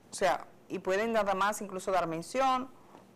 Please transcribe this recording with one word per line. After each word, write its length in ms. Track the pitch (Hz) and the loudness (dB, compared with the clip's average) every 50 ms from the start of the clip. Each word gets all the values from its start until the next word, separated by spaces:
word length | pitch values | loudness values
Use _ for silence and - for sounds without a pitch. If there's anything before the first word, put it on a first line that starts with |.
| - - | -18 -14
O 40 | - | -4
sea, 320 | - 208 175 160 - - - - - - - | 0 2 2 2 0 -2 -10 -20 -20 -12 -10
y 120 | - 190 | -10 -4
pueden 320 | 180 190 185 196 220 233 | -2 0 0 2 2 2
nada 220 | 226 220 208 196 196 | 2 2 2 2 2
más 260 | 190 196 208 214 - | 2 2 0 0 -2
incluso 320 | 214 185 190 185 - - | -6 -8 -8 -6 -2 0
dar 160 | 190 180 170 165 | 2 2 2 0
mención, 600 | 160 165 170 - - 254 262 262 262 254 254 - - - - - - - - - - | -2 -6 -6 -4 0 2 2 2 2 0 -2 -6 -12 -20 -20 -20 -20 -20 -20 -16 -4